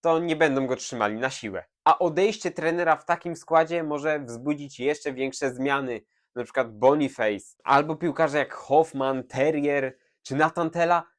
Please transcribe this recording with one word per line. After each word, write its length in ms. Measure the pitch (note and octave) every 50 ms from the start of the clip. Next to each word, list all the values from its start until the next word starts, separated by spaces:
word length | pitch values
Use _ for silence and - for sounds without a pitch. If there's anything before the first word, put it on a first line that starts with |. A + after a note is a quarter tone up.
to 180 | _ E3 E3 D#3+
nie 160 | F3 E3+ D#3+
będą 320 | D#3 D#3+ D#3 C3+ C3+ C3+ B2+
go 80 | B2+
trzymali 400 | - - - - A#2+ G#2+ G#2 G#2+
na 140 | A2 B2 C3
siłę. 340 | C3+ - - A2 F#2+ F#2 - _ _ _ _
A 160 | D#3 D#3+ -
odejście 520 | F3+ F3 D#3 D#3 F#3 G#3 G#3+ G#3+ - F#3
trenera 440 | - - D#3 E3 E3 F3 F3 E3 D#3
w 100 | D3+ -
takim 300 | - E3+ E3+ - F3 E3+
składzie 480 | D#3+ - - D#3+ D#3+ D#3+ D#3+ E3+ E3+ D#3+
może 360 | D3+ D3 D3 C#3 D#3 D#3 D3+
wzbudzić 600 | C#3 A#2+ A#2 A#2 B2+ C#3+ D3+ C#3+ C#3+ C#3 - -
jeszcze 340 | B2 C#3 D3 D3+ - D3 C3+
większe 400 | B2+ C3+ C3+ C3 - - C3+ B2+
zmiany. 480 | B2 C3 C#3+ C#3 C#3 C#3 B2+ A#2+ G#2+ _ _ _ _ _ _ _
Na 80 | B2 A#2+
przykład 340 | - - C3+ B2+ A2+ A2 G#2
Boniface, 800 | A#2 C3 C#3+ D3+ D3 C3+ C3+ - A#2 G#2+ G#2 G2 - - _ _ _
albo 320 | - C3+ C#3 D3 D#3 D#3+
piłkarze 420 | D3+ F3 F3 C#3+ - E3 D3+ C#3 D3+
jak 160 | C3+ - -
Hoffman, 720 | - - - C3+ D3+ D#3+ D#3+ - C#3 C3+ C3+ C3+ C3 B2+
Terrier 720 | - - B2+ C3+ D3+ D#3+ D3 C#3+ D3 C#3+ C#3+ C3+ C3 B2+ _ _ _ _ _ _
czy 120 | - C3+
Nathan 340 | C#3 D#3 D#3+ D#3+ - E3+ E3
Tella 340 | E3 E3+ E3+ E3+ F3 E3+ E3+ _ _